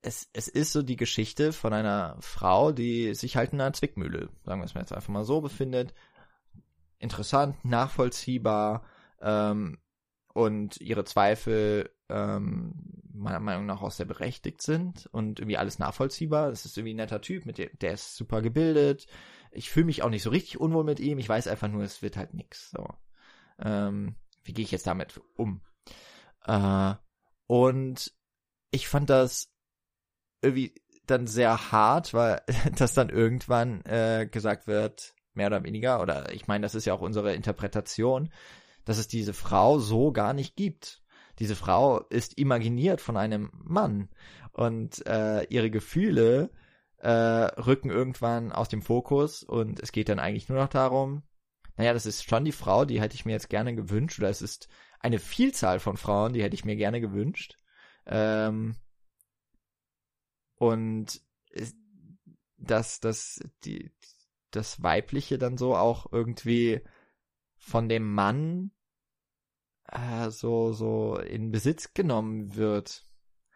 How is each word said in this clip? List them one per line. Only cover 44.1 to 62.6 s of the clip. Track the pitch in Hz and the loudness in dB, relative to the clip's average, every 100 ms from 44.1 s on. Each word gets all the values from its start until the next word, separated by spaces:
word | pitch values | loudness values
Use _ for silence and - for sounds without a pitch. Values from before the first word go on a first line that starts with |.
| - - - - | -12 -20 -20 -12
und, | - 117 113 113 - - | -2 -2 -2 -6 -8 -2
äh, | 110 107 107 | 0 0 0
ihre | - 123 110 | 0 0 2
Gefühle, | 107 - 160 208 143 113 127 185 - - _ _ _ | 0 -2 0 2 6 6 6 2 -6 -20 _ _ _
äh, | - | 0
rücken | 117 113 113 110 - 117 131 135 | 4 4 4 2 0 2 2 4
irgendwann | 104 131 123 117 117 117 | 0 0 -2 -2 -2 -4
aus | - 117 | -4 -2
dem | - | -4
Fokus | - 120 - 143 151 - | 0 0 2 2 2 -2
und | - 117 110 104 | -4 -2 -2 -4
es | - | -6
geht | - 110 | -4 0
dann | 101 | 0
eigentlich | 76 107 - | 0 -4 -2
nur | 131 | 0
noch | 135 | 2
darum, | 143 131 131 135 147 - _ _ _ - - | 4 4 2 0 -4 -10 _ _ _ -14 0
naja, | 117 | 2
das | 120 110 | 2 0
ist | - - | -6 0
schon | 113 | 0
die | 151 | 0
Frau, | - - 101 | -2 2 4
die | 143 117 | 4 2
hätte | 107 | -2
ich | - | -4
mir | 113 | -6
jetzt | 110 - | -6 -2
gerne | 104 120 | -2 -2
gewünscht, | 113 98 104 160 - | -4 -2 0 -2 -2
oder | 101 | -2
es | 101 | -2
ist | 104 - - - - - | -6 -12 -18 -20 -20 -6
eine | 120 113 | -2 -2
Vielzahl | - - 262 - 95 92 | -2 2 2 6 4 4
von | - 98 | 0 -4
Frauen, | - 101 110 | 0 2 2
die | 123 | 2
hätte | 101 | 0
ich | 98 | 0
mir | 110 107 | -2 0
gerne | 104 120 | 2 2
gewünscht. | 113 95 160 - - - _ _ - _ | -2 0 0 -2 -8 -18 _ _ -20 _
Ähm, | - 110 107 110 107 110 110 113 - _ _ _ _ _ _ _ _ _ _ _ _ _ _ _ _ - | -4 0 2 2 0 0 -4 -6 -12 _ _ _ _ _ _ _ _ _ _ _ _ _ _ _ _ 0
und | 117 113 113 110 107 - _ _ _ | 2 2 -2 -4 -6 -12 _ _ _
ist, | - 113 226 _ 202 - - - _ _ | -12 -12 -14 _ -20 -20 -20 -20 _ _
dass, | - | -14